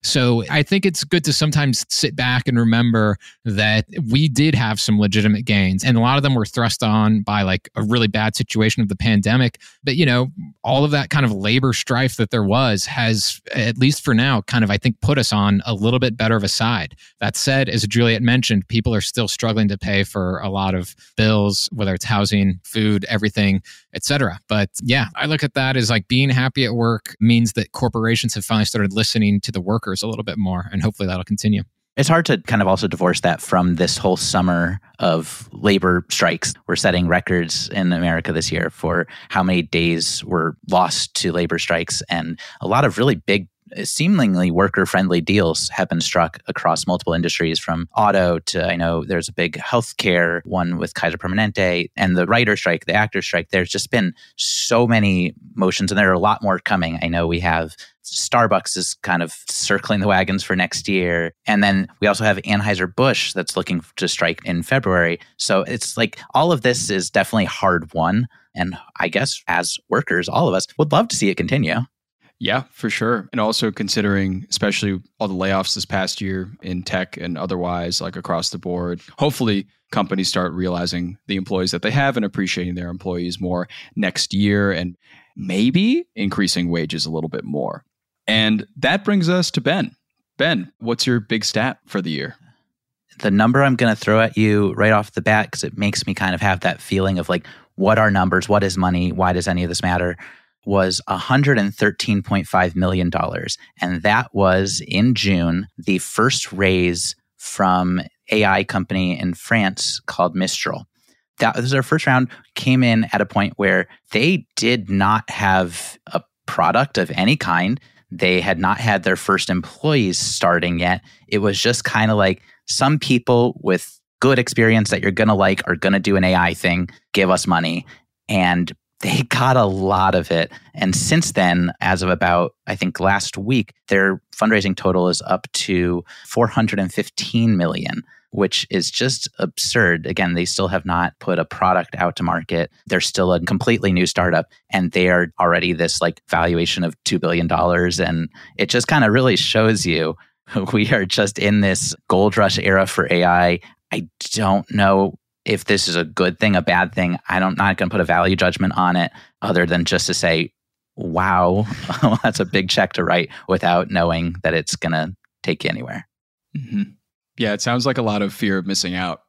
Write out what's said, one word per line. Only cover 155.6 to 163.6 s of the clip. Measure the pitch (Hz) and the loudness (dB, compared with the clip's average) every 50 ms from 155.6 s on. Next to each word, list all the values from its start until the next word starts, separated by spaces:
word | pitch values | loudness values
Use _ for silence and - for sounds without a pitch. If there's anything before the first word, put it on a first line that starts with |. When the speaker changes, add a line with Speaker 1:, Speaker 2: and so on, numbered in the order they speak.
| - | 0
Speaker 2:
this | - 101 98 - - | 0 0 0 0 0
is | 87 85 | 0 -2
a | 85 | -2
good | 78 - - - 90 87 - | -4 -2 0 0 0 0 0
thing, | - 110 101 | 0 2 2
a | 90 | 2
bad | 82 - 87 90 92 90 - | 2 2 2 2 2 2 0
thing. | - 92 87 87 - _ - | -2 -2 -2 -2 -4 _ -4
I | 90 92 | -2 0
don't, | 92 95 90 78 | 0 0 0 0
not | 98 98 92 | 0 0 2
gonna | - 101 90 | 0 -2 -2
put | 82 101 | 0 0
a | 87 | 0
value | 80 87 85 87 92 95 92 | 2 2 2 4 2 2 2
judgment | 92 90 87 - 95 92 - - | 2 0 0 0 -2 -2 0 0
on | 90 87 87 | 0 2 2
it | 90 85 85 _ - - _ _ _ | 2 0 -2 _ -12 -20 _ _ _
other | - - 95 87 90 | -4 -2 0 0 2
than | 82 85 87 87 | 2 2 0 0
just | 82 - 87 - - | 0 0 -2 -2 -2
to | 87 | -4
say, | - - 87 82 82 82 - _ _ _ _ _ _ _ _ _ | -2 0 0 0 0 -2 -4 _ _ _ _ _ _ _ _ _
"Wow, | - - 87 80 87 92 95 92 90 90 87 90 101 110 110 - - - - - - | -10 -10 -4 -2 -2 0 2 2 4 4 2 2 0 0 -2 -6 -10 -8 -8 -4 0
<laughs> | - 120 107 107 - | 2 2 2 2 0
that's | 120 107 - | -2 0 0
a | 101 | -4
big | 90 - 98 95 92 | -2 0 -2 -2 0
check | - - 98 92 - | 2 0 0 0 0
to | - 90 | -4 -2
write," | 82 85 87 85 - - - - - | 0 2 0 0 -2 -8 -18 -4 -2
without | 92 95 | -2 0